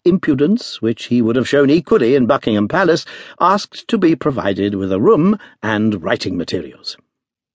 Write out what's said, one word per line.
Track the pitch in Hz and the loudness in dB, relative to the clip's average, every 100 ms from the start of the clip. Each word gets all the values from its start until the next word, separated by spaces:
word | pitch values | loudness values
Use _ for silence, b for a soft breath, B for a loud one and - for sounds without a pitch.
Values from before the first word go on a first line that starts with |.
| 349 | -4
impudence, | 180 - 135 151 226 - - | -2 0 0 2 0 -4 -6
which | 110 117 - | -4 -4 -2
he | 120 | 0
would | 110 123 | 2 0
have | 117 | 0
shown | 143 139 | 2 4
equally | 165 - 214 117 139 | 2 2 2 4 2
in | 113 | 2
Buckingham | 143 120 104 104 | 0 0 0 0
Palace, | 180 175 160 B B B - | 0 2 0 B B B 0
asked | 175 196 - - - | 2 2 -4 -16 -4
to | 226 | 0
be | 165 165 | 2 0
provided | 151 123 101 95 101 101 | -2 -2 -2 -2 -2 -2
with | 95 | -2
a | 95 | 2
room | 165 143 185 214 B _ | 4 4 2 0 B _
and | 107 104 110 101 | -4 0 0 -2
writing | 78 123 95 92 | -4 -4 -4 -6
materials. | 80 92 71 - - - _ _ _ _ _ | -6 -8 -8 -14 -16 -16 _ _ _ _ _